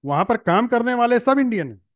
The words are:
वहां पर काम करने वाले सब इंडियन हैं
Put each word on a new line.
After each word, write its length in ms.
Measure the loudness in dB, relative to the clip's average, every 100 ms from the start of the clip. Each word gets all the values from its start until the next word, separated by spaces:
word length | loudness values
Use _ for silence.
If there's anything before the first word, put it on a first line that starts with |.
वहां 200 | -2 -4
पर 120 | -2 -2
काम 300 | 0 0 2
करने 280 | 0 0
वाले 240 | 0 2 2
सब 200 | 2 2
इंडियन 340 | 0 -2 -6
हैं 140 | -12 _